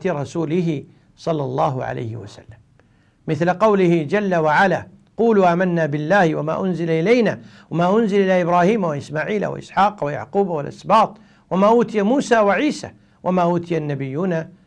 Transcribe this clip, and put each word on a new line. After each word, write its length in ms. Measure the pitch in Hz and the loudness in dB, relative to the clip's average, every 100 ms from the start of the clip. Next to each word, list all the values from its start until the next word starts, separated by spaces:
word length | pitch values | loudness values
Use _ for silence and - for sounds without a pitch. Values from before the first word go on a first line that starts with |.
| 185 | -4
رسوله 800 | 147 131 165 151 170 170 143 - _ _ _ | -4 -6 -6 -4 -2 -2 -4 -8 _ _ _
صلى 280 | - 160 | -4 -4
الله 400 | 131 135 160 131 | -4 -2 -2 -2
عليه 320 | 117 127 117 113 | -6 -8 -8 -10
وسلم، 420 | - - - - _ _ _ _ _ _ - | -14 -20 -20 -20 _ _ _ _ _ _ -6
مثل 220 | 151 175 | -2 0
قوله 540 | 175 220 202 180 170 | 2 2 4 4 2
جل 320 | 143 202 202 175 | 0 -2 0 0
وعلا: 520 | 156 151 196 147 - - _ - | 2 4 4 0 -6 -20 _ -2
"قولوا 360 | 233 208 180 | 2 4 4
آمنا 320 | 170 185 170 156 | 2 0 0 -2
بالله 500 | 147 151 202 170 151 | -2 0 2 2 0
وما 300 | 151 - 190 | -4 -4 -4
أنزل 240 | 175 170 | -4 -2
إلينا 500 | 160 175 247 202 117 - - - | 0 2 2 2 -2 -10 -20 -6
وما 300 | 160 175 214 | -2 2 2
أنزل 220 | 220 202 | 2 2
إلى 200 | 190 185 | 2 2
إبراهيم 420 | 170 175 175 226 | 2 2 4 2
وإسماعيل 640 | 175 143 123 147 151 208 165 | -2 -6 -6 -6 -4 -4 -4
وإسحاق 580 | - - - 202 202 | -8 -6 0 0 0
ويعقوب 440 | 147 131 110 196 196 | -6 -6 -4 -2 -2
والأسباط 680 | 160 143 - 147 214 196 - - _ - | -4 -8 -8 0 2 2 -4 -20 _ -4
وما 180 | 180 202 | 2 4
أوتي 340 | 240 220 214 | 4 2 0
موسى 380 | 202 269 - 233 | 0 0 2 2
وعيسى 520 | 202 190 294 - 113 - _ _ | 4 2 0 -4 -10 -18 _ _
وما 180 | - 180 | -2 0
أوتي 360 | 175 175 170 160 | 2 0 -2 -4
النبيون 560 | 151 139 135 135 190 165 165 - | -4 -6 -6 -4 -4 -4 -6 -14